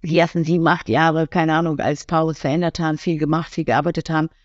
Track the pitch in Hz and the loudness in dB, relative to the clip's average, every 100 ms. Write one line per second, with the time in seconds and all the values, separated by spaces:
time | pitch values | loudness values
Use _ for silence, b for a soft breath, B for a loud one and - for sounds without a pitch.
0 | 160 165 170 170 160 175 165 170 - 123 | 0 2 2 0 0 2 2 0 0 2
1 | 165 160 160 180 160 156 170 143 131 147 | 2 2 0 0 2 2 0 -2 -2 -4
2 | - 165 160 151 - 160 170 - 160 156 | -2 0 0 -2 -2 0 -2 -2 -4 -2
3 | - 156 151 156 156 - 147 120 160 160 | -2 -2 0 0 -2 -6 0 0 0 -4
4 | 160 160 160 _ | -2 -2 -2 _